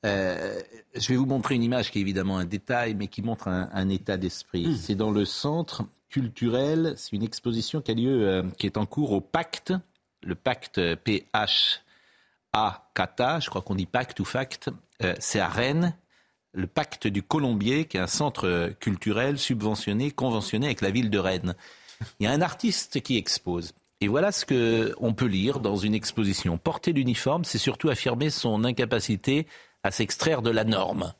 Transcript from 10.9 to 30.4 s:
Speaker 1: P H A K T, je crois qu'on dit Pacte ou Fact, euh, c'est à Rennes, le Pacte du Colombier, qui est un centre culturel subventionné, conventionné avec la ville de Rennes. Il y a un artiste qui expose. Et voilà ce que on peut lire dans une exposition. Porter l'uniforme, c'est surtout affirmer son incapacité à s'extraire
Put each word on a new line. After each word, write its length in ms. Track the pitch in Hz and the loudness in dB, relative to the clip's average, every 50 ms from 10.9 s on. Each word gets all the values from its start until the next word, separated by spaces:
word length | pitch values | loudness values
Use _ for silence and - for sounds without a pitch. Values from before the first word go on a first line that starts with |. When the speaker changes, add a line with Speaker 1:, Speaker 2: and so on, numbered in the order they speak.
| 82 95 | 0 0
Speaker 1:
P 280 | _ - 107 95 - _ _ | _ 0 0 0 -2 _ _
H 460 | 110 107 101 - - - - - - _ _ _ _ _ _ _ _ _ _ _ _ _ _ - | 0 2 2 2 2 2 2 0 -2 _ _ _ _ _ _ _ _ _ _ _ _ _ _ 2
A 340 | 110 110 104 92 - - _ _ | 2 2 2 0 -4 -14 _ _
K 80 | - 92 90 - - | -2 -2 -2 0 0
T, 200 | 123 127 156 170 | 2 2 2 0
je 80 | - - | -2 -2
crois 120 | - 95 | -4 -6
qu'on 140 | 92 - 101 | -4 -2 -2
dit 120 | 95 92 - | -2 -2 0
Pacte 320 | - 123 127 - - - | 0 -2 -2 -2 -4 -6
ou 60 | 98 | -6
Fact, 440 | - - 123 135 - - - - - - - _ _ _ _ 113 | -2 -2 -4 -4 -4 -8 -10 -8 -8 -10 -10 _ _ _ _ 0
euh, 120 | 92 87 - | 0 0 0
c'est 200 | - - - 107 | -4 -2 0 0
à 80 | 95 85 | 0 0
Rennes, 480 | 85 107 120 131 143 165 170 175 170 - _ _ _ _ _ _ _ _ _ _ _ | 0 0 0 0 2 2 2 0 0 -4 _ _ _ _ _ _ _ _ _ _ _
le 140 | 90 95 87 | -4 -4 -2
Pacte 400 | _ - 151 - - - - 110 | _ -2 -2 -2 -6 -4 -2 -2
du 160 | 101 101 92 | 0 0 -2
Colombier, 640 | _ - 156 147 131 120 104 98 110 131 147 160 | _ 0 2 2 2 2 2 2 2 2 2 0
qui 120 | 156 - 95 | -2 -2 -2
est 40 | |
un 60 | 92 87 | -2 0
centre 640 | - - 151 147 123 - - 92 87 87 85 85 85 - | 0 0 0 -2 -2 -2 0 0 2 2 0 -2 -4 -4
culturel 600 | - - 101 87 - 107 104 107 123 139 147 139 | -2 -2 -2 0 0 0 0 2 2 0 0 -2
subventionné, 720 | - - 131 113 101 107 110 104 - - 101 107 131 147 | 0 0 0 0 2 0 0 0 -2 -2 0 0 0 -2
conventionné 560 | 143 - 127 131 117 110 101 - - 110 131 147 | -2 -2 0 0 0 0 -2 -2 -2 0 0 0
avec 140 | - - | 0 0
la 100 | - 98 | 0 0
ville 180 | 98 120 123 107 | 2 2 0 2
de 100 | 101 101 | 2 2
Rennes. 360 | 90 95 92 90 - 90 87 - - - - - - - - - - - - _ | 2 2 0 0 -2 -2 -4 -4 -10 -20 -20 -20 -20 -20 -12 -12 -12 -12 -6 _
Il 60 | 104 | 0
y 20 | 107 | 2
a 40 | |
un 100 | 131 147 | 2 2
artiste 600 | 170 175 - - - 233 185 - - - - 143 | 2 0 0 -2 -2 0 0 0 -4 -4 -4 -6
qui 160 | - - 131 113 | -2 2 0 0
expose. 560 | 95 - - - _ - 87 87 85 82 - _ _ _ _ _ | 2 0 -4 -4 _ -2 -4 -2 -4 -6 -12 _ _ _ _ _
Et 60 | - 101 | 0 2
voilà 240 | 107 143 170 202 | 2 4 2 2
ce 140 | 196 - - | 0 -2 0
que 480 | - 139 127 117 113 113 113 110 110 - - | 2 2 4 4 6 4 4 2 2 -2 0
on 140 | - 117 113 | 0 0 0
peut 120 | 98 127 | 2 2
lire 340 | 120 95 95 95 120 139 139 | 2 2 4 2 2 2 2
dans 180 | 113 104 101 101 | 0 0 0 2
une 180 | 92 107 107 | 2 2 0
exposition. 640 | 110 110 - - - 110 98 98 - - 92 85 80 | 0 0 -2 -2 0 0 2 0 0 0 0 -2 0
Porter 360 | - 170 160 - - - 170 | 0 -2 -4 0 0 0 2
l'uniforme, 500 | 139 135 123 120 - - - 143 170 175 | 2 2 2 0 0 0 0 0 0 -2
c'est 140 | - - - | -2 -4 -2
surtout 320 | - 139 - - - 160 | 0 0 -2 0 0 0
affirmer 400 | 131 - - 131 120 117 143 151 | 0 2 0 0 0 0 0 -2
son 340 | 147 - - 123 110 107 113 | -2 0 0 0 2 2 2
incapacité 840 | 123 123 - 127 113 120 113 - - 110 95 - - 135 143 160 - - - - - _ _ _ | 0 2 0 0 2 2 0 2 0 -2 0 2 2 2 2 0 -2 -10 -20 -20 -20 _ _ _
à 80 | 101 | -4
s'extraire 500 | 95 - 113 104 - - - 160 160 131 | 0 0 -2 -2 0 0 2 2 2 2